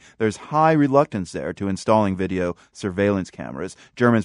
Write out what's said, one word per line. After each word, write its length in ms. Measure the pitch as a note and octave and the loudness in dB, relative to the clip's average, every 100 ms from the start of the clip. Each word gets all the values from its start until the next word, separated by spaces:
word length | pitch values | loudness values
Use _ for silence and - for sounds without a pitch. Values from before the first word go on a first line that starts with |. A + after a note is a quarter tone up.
| - _ | -20 _
There's 180 | A2 - | -4 -4
high 380 | - D3+ D#3+ | -4 0 2
reluctance 580 | D#3+ C#3+ C3+ D3+ G#2+ F2 | 4 4 2 2 -4 -8
there 220 | F2 C#2+ | -8 -8
to 160 | F2 G2 | -6 -6
installing 480 | F#2+ - A2 G#2 F#2 | -4 2 4 4 0
video 400 | F#2 F#2 F2 E2+ _ | -2 -2 -4 -6 _
surveillance 580 | - G2+ F2+ G2+ G2 F2 | -10 -6 0 0 0 -4
cameras. 460 | - B1+ C2 F#2 - - - | -12 -14 -10 -12 -14 -20 0
Germans 220 | A#2+ A2+ | 2 2